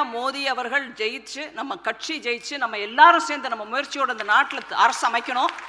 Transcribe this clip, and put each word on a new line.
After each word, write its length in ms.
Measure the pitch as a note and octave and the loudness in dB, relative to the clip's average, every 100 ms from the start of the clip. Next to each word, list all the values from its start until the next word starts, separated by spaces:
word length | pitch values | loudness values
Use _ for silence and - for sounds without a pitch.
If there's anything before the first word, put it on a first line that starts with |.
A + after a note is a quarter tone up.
| C4+ A#3 | 4 0
மோடி 280 | C4 C4+ | -2 -2
அவர்கள் 460 | C#4 B3 B3 C4+ C4 | -2 -2 0 -2 -2
ஜெயிச்சு, 640 | - A3 C4 - C4 D4+ | -4 -4 -4 -10 -10 -10
நம்ம 240 | A3 C4+ F3+ | -8 -8 -4
கட்சி 440 | - - - D#4 | -4 -4 -6 -6
ஜெயிச்சு, 380 | A#3 A#3+ - C#4+ | -4 -4 -4 -4
நம்ம 200 | A#3+ G#3+ | -2 -2
எல்லாரும் 480 | G#3 B3 D#4+ E4+ - | -4 6 8 8 2
சேர்ந்து 200 | D4 C4 | -4 -4
நம்ம 160 | A3+ G#3 | -6 -4
முயற்சியோட 380 | B3 C#4 C#4+ C4 | -4 -4 -2 -2
இந்த 140 | A3+ | -2
நாட்டுல 500 | G3+ A3 C#4 C4 - | 2 4 4 -2 -6
அரசு 340 | F#3 A3 B3+ B3+ | 4 4 4 0
அமைக்கணும். 460 | A#3 A#3+ B3 C#4+ - | 0 0 0 0 -2